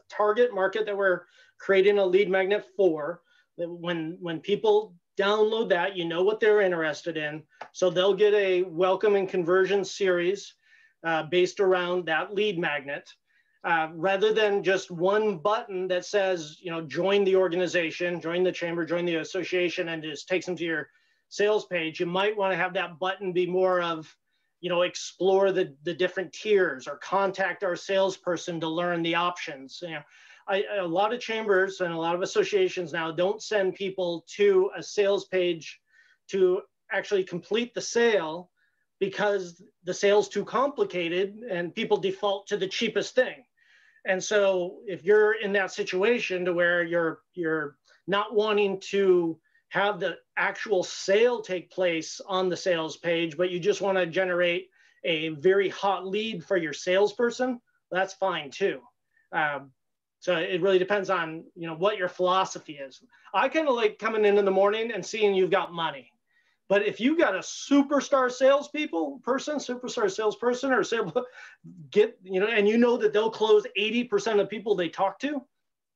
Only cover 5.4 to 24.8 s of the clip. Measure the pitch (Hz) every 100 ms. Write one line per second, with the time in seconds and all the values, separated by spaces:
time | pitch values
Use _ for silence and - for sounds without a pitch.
5.4 | 214 220 214 180 185 196 165 165 185 214
6.4 | 214 208 196 175 160 147 - 156 151 156
7.4 | - _ - - 185 175 190 190 208 208
8.4 | 190 185 185 160 185 190 214 202 190 185
9.4 | 165 185 185 202 185 - 196 180 175 196
10.4 | - _ _ _ _ _ 165 160 156 180
11.4 | 185 - 196 185 175 180 165 160 185 202
12.4 | 214 175 170 147 135 147 - - _ _
13.4 | _ _ 185 170 156 165 180 196 214 214
14.4 | 214 202 170 190 - 175 180 208 214 180
15.4 | 151 220 233 185 185 180 175 208 190 180
16.4 | 151 156 180 165 165 135 185 202 190 190
17.4 | 185 170 180 165 160 - 180 175 156 175
18.4 | 185 170 170 170 156 170 175 165 151 190
19.4 | 160 180 175 165 170 165 156 143 - 185
20.4 | 170 175 170 160 143 _ _ _ _ -
21.4 | 208 214 208 175 160 156 175 175 208 214
22.4 | 190 175 180 180 180 165 185 190 196 175
23.4 | 175 180 185 180 170 160 156 _ _ _
24.4 | _ _ 175 175